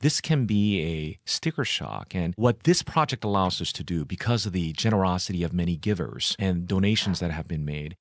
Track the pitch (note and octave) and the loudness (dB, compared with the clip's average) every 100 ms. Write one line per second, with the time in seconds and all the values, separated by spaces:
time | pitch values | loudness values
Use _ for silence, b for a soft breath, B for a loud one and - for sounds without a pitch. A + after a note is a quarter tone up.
0 | D3+ - - D3+ A2 G#2 G#2 G2 D#2+ D#2 | 0 0 0 2 4 4 4 2 0 -2
1 | D#2 - - - D#3+ D3+ B2 - A1+ G#1 | -6 -8 -6 -4 -4 -2 -2 -4 -6 -8
2 | - F#2+ E2+ F2+ A#2+ A2+ - F3 - - | -6 -2 -2 2 2 4 4 2 2 0
3 | D3 A#2+ G#2+ G2+ F#2 - E2+ - D2+ E2+ | 0 0 0 2 2 0 -4 -6 -4 -4
4 | D2 F2+ - A#2 F#2+ F2+ E2 D#2 A2+ G#2+ | -2 -4 0 0 0 -2 -2 0 2 2
5 | F#2+ F2+ - F2+ E2+ F2 F2 E2 G#2 F#2+ | 2 0 -2 -2 0 0 0 0 0 -2
6 | C2+ G#1+ - - G2 F2 F2 F#2+ G2 A2 | -4 -4 -4 0 0 0 0 2 4 2
7 | G#2 E2+ F2 D#2 D#2 D#2 D2 D2 D2+ F2 | 0 -2 -2 -4 -4 -4 -4 -6 -8 -2